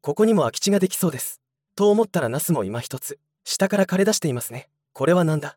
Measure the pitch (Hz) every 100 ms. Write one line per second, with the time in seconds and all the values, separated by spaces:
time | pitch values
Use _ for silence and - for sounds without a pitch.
0 | - 143 220 214 127 - - 202 185 -
1 | 180 127 - - _ _ _ - 208 208
2 | 220 175 123 131 - 156 95 113 - 131
3 | - - _ _ - - 196 208 190 185
4 | 196 214 160 123 - 120 - _ _ -
5 | 139 180 165 156 143